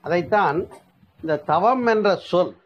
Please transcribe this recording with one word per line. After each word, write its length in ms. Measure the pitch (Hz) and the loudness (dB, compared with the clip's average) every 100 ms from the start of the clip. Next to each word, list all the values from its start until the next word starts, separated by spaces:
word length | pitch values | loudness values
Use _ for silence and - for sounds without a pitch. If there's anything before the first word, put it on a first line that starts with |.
அதைத்தான் 580 | - 175 170 214 175 147 - - _ _ _ _ | -2 -2 0 0 2 -2 -6 -12 _ _ _ _
இந்த 160 | 160 151 | -6 -4
தவம் 500 | - 151 208 247 240 | 0 2 2 2 0
என்ற 220 | 220 208 180 | 2 2 0
சொல் 360 | - 175 185 - | 0 0 0 -4